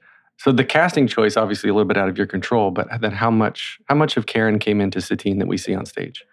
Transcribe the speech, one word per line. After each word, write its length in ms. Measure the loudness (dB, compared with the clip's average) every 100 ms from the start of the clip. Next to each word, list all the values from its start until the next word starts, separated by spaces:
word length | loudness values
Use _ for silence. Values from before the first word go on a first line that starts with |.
| _ _ _ -2
so 160 | 2
the 120 | 2
casting 420 | 2 2 2 2 2
choice, 300 | 2 2 2
obviously 320 | 0 -2 0
a 20 |
little 140 | 2 2
bit 80 | 0
out 120 | 0
of 80 | -2
your 80 | -2
control, 440 | -4 0 0 2
but 160 | -2 -4 -4
then 120 | -4
how 180 | 0 2
much, 480 | 2 2 -2 -12 -8 0
how 60 |
much 240 | 2 2 0
of 80 | -2
Karen 320 | 0 2 2
came 240 | 0 0
into 180 | 0 -2
Satine 380 | -4 -4 -2 -2
that 100 | -2
we 80 | -2
see 180 | -4
on 120 | -6 -6
stage? 360 | -10 -10 -12 -20